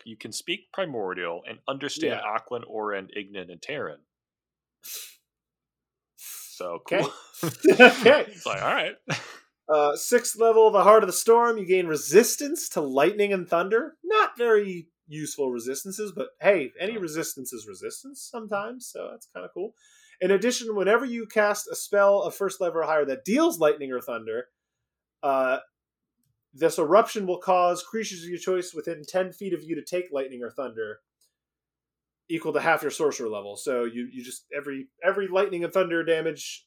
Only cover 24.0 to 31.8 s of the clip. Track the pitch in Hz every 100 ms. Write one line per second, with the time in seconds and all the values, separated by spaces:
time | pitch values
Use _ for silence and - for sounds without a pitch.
24 | 127 117 110 113 - _ _ _ _ _
25 | _ - 143 135 131 135 - _ _ _
26 | _ _ _ _ _ 135 156 156 151 190
27 | 226 220 185 180 - 180 175 175 - 226
28 | 202 185 170 175 190 185 175 160 160 156
29 | 151 185 185 - 196 170 156 156 - 180
30 | 180 139 131 127 117 - 127 113 107 107
31 | _ _ _ _ _ _ _ _